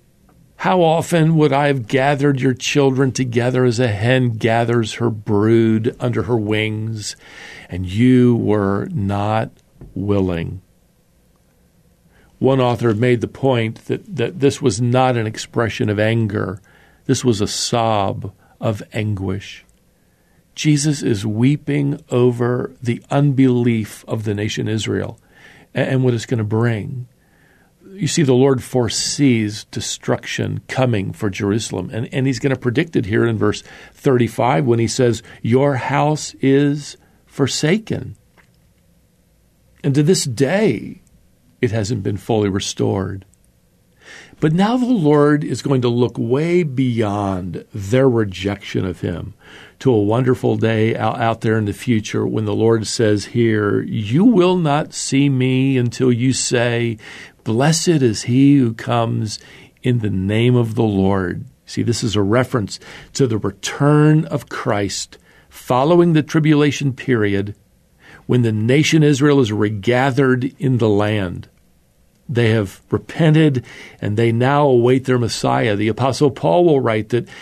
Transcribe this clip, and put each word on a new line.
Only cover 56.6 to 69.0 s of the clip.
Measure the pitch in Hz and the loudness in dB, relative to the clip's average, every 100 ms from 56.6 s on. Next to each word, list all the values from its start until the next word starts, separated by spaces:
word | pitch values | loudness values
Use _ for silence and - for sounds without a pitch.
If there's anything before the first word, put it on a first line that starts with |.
| 120 120 117 110 - - - _ | 0 0 -2 -6 -12 -20 -20 _
'Blessed | - 110 147 160 180 | -4 0 2 2 2
is | 156 123 104 | 2 2 0
he | - 127 139 143 | 0 4 6 6
who | 120 | 2
comes | 110 - 120 113 117 107 - - - - _ | -2 -4 -2 -2 -2 -6 -8 -16 -20 -20 _
in | 127 120 | -2 0
the | 107 | -2
name | 95 95 110 123 123 | -2 0 2 4 2
of | 110 | 0
the | 110 | 0
Lord.'" | 110 98 95 98 90 101 - _ | 0 2 2 0 -2 -6 -12 _
See, | - - | -10 -6
this | 110 110 | -4 -2
is | 120 | -2
a | 101 | -2
reference | 98 120 127 123 95 - - - - | 0 0 0 -2 -4 -10 -18 -20 -8
to | - 131 | -2 0
the | 110 | -2
return | - - - - 143 151 151 156 - | -4 -8 -8 0 2 4 6 4 0
of | 143 - | -6 -8
Christ | - 135 104 101 - - - _ _ _ | -8 -2 -2 -2 -6 -12 -18 _ _ _
following | - - 123 147 175 175 | -10 -2 0 4 4 4
the | 156 | 2
tribulation | 151 160 151 147 147 - 139 | 0 0 2 4 2 0 -4
period | 123 - 117 104 98 104 - _ _ _ _ - - - | -4 -2 0 2 0 -4 -10 _ _ _ _ -20 -10 0
when | 123 | 2
the | 117 | 2
nation | 107 113 143 - 160 | 0 2 2 4 4